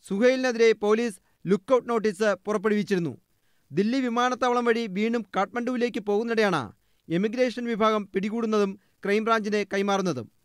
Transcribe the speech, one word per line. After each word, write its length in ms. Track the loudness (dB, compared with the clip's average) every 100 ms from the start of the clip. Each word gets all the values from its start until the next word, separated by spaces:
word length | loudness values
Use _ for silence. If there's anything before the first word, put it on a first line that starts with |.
| -6
സുഹൈലിനെതിരെ 600 | 2 2 4 0 4 4 4
പോലീസ് 340 | 2 2 0 -6 _ _ 0
ലുക്കൌട്ട് 360 | 0 2 0 2
നോട്ടീസ് 380 | -2 -2 0 0 0 -2
പുറപ്പെടുവിച്ചിരുന്നു. 680 | -2 0 0 0 0 -2 -8 _ _ _ _ _ -2
ദില്ലി 240 | 0 0 0
വിമാനത്താവളം 600 | 0 0 0 0 2 2
വഴി 140 | 0 0 -2
വീണ്ടും 260 | 0 -2 -4 -4
കാഠ്മണ്ഡുവിലേക്ക് 680 | -2 -4 -4 -2 -2 -2 -2
പോകുന്നിടെയാണ് 520 | -2 0 0 2 0 -4 -14 _ _ -6
എമിഗ്രേഷൻ 580 | -2 -2 0 -2 -2 -6
വിഭാഗം 340 | 0 0 0 -2
പിടികൂടുന്നതും 600 | -6 -4 -4 0 2 0 -2 _ _ -2
ക്രൈംബ്രാഞ്ചിന് 560 | 0 2 0 0 -2 -2
കൈമാറുന്നതും. 540 | -2 0 0 0 -4 -8 _